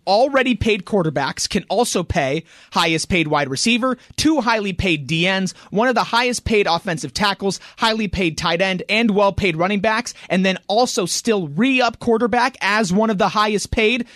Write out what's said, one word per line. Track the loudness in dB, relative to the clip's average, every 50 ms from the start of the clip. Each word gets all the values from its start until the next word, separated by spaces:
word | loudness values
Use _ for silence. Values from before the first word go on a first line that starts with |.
| _
already | 0 2 4 4 4 2 2 2 2 0
paid | 0 0 0 0 0 -2
quarterbacks | -2 -2 0 0 0 0 0 -2 -4 -4 -6 -6 -4
can | -4 -4 -4 -2
also | 0 0 0 0 0 -2 -2
pay | -2 -2 0 0 0 -2 -4 -6 _ -16 -20 -18 -6 -2
highest | 0 2 2 2 0 0 0
paid | 0 0 0 2
wide | 0 0 0 -2
receiver, | -4 -2 0 2 2 2 0 -2 -2 -4 -8 -10 -6
two | -2 0 0 2 2
highly | 0 0 0 0 -2 -4 -4
paid | -2 -2 0 -2 -2 -2
D | -2 -2 0 0 0
Ns, | 0 0 -2 -4 -6 -10 -12 -6
one | -2 0 0
of | 2 0
the | 0 0
highest | 0 0 0 0 0 -2 -2 -2
paid | 0 2 2 2
offensive | 2 0 0 0 -2 -4 -4 -6 -8 -4
tackles, | -2 0 0 0 -2 -2 -4 -4 -4 -8 -16 -6 -2
highly | 0 0 0 0 -2 -4
paid | -2 -2 -2 -2 -2
tight | -2 -2 -2 0 0
end, | 0 -2 -2 -4 -4 -2
and | 0 2 2 2 2
well-paid | 4 2 2 2 0 0 -2 0
running | 0 0 0 0 0
backs, | 0 0 0 -2 -4 -6 -10 -14 -8 -4
and | 0 0 2
then | 0 0 -2 -4
also | -2 0 2 2 2 0 -2 -4
still | -2 -4 -2 0 0 0 0 -2
re-up | -2 -2 0 0 2 2 2 0 0 -2 -4
quarterback | -2 0 2 2 2 0 2 0 0 0 -2 -2
as | -2 0 0 0 0 2 2
one | 2 2 2
of | 2 0
the | 0 0
highest | 2 2 0 2 0 -2 -4 -2
paid?" | 0 0 2 2 2 0 -4 -8 -14